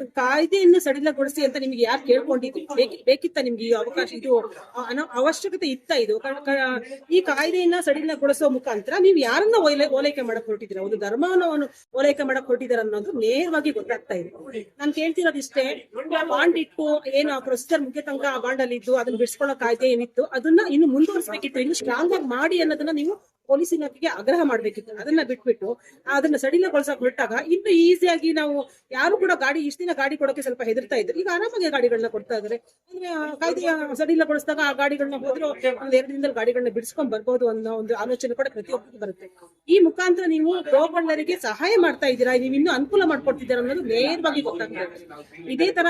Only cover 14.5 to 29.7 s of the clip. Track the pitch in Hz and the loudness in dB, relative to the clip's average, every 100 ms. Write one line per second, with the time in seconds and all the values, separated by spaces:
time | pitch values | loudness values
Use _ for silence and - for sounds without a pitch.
14.5 | 226 202 - 294 302 320 320 339 285 269 | -12 -14 -6 -4 -2 -2 0 0 -2 -4
15.5 | 277 262 220 - 220 320 320 330 - 339 | -2 -2 -4 -12 -12 -4 -4 -2 2 2
16.5 | 339 311 - 302 294 277 277 302 269 262 | 2 -2 -4 -2 -2 0 0 0 -2 -4
17.5 | 247 - 320 262 294 294 277 277 254 240 | -4 0 -2 -2 -8 -8 -4 -2 -2 -2
18.5 | 262 254 240 240 254 233 233 233 - 277 | -2 -2 -4 0 0 0 0 -2 0 -4
19.5 | 269 233 233 262 240 240 - 302 262 311 | -2 -2 2 2 2 0 -2 -2 0 4
20.5 | 330 359 285 320 262 320 370 262 - 269 | 6 6 4 6 6 4 2 -4 -6 -6
21.5 | 269 254 339 - 247 349 381 277 247 320 | -2 -2 -2 -2 0 2 0 0 -2 0
22.5 | 359 311 302 302 302 311 415 _ _ - | 2 0 0 -2 -2 -2 -6 _ _ 0
23.5 | 277 339 320 285 - 320 - 214 349 311 | 0 2 -2 -4 -4 -4 -2 0 2 4
24.5 | 226 214 208 214 214 247 320 254 254 254 | 2 -2 -6 -10 -10 0 0 0 -2 -2
25.5 | - 190 240 _ - - 277 302 285 262 | -2 -4 -8 _ -14 -2 0 2 0 2
26.5 | 339 370 285 285 277 247 269 233 233 302 | 2 2 0 -2 -2 -2 -2 -2 -2 0
27.5 | 359 415 339 339 359 359 330 320 311 294 | 0 4 6 6 6 4 2 0 0 0
28.5 | 285 - _ _ 254 320 415 381 311 269 | -2 -6 _ _ -2 0 2 2 0 0
29.5 | 302 285 | -2 -4